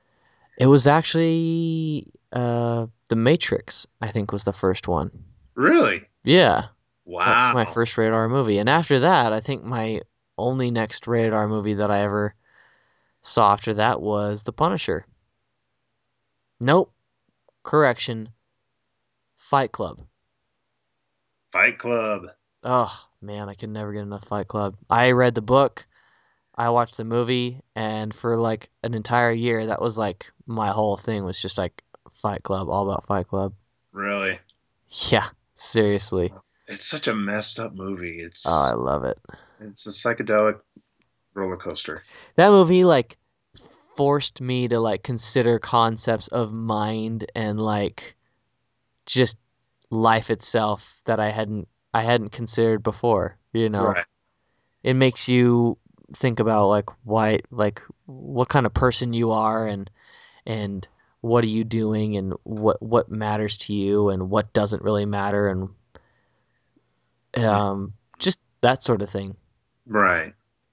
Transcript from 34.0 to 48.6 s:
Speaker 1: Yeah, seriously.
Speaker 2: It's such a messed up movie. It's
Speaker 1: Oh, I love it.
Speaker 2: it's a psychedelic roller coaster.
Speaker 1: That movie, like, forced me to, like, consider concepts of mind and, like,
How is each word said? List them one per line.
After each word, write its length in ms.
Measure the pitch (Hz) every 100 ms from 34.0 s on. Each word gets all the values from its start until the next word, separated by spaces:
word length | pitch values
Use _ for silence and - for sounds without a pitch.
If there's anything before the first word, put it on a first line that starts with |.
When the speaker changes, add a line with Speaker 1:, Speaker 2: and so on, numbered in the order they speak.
| 101 101 95 90 - _ _ _ _ - -
Speaker 1:
Yeah, 180 | 110 - - _
seriously. 800 | - - 113 104 101 - 98 90 - _ _ -
Speaker 2:
It's 160 | 101
such 240 | - 151 131
a 60 |
messed 440 | 110 101 107 107 117
up 160 | 113
movie. 460 | 95 95 92 87 82
It's 240 | 85 - 80
Speaker 1:
Oh, 60 | 80
I 120 | 67
love 300 | 57 65 71
it. 140 | 64 - - - _ _
Speaker 2:
it's 280 | 107 98 107
a 40 |
psychedelic 680 | 98 120 113 110 107 107 104 _ _ _ _ _ _ _
roller 220 | 98 95 90
coaster. 460 | 90 76 - 78 - - - -
Speaker 1:
That 140 | 196
movie, 340 | 202 170 180
like, 320 | 180 143 - - _ _ _ - - - _ -
forced 440 | 139 143 - -
me 280 | 127 127 123
to, 100 | 117
like, 240 | 113 95
consider 560 | - 117 - 131 117 113
concepts 720 | - 120 113 110 - 110 -
of 240 | - 110
mind 800 | 113 113 107 107 110 110 113 -
and, 240 | - 110 107
like, 540 | 110 104 101 - - - _ _ _ _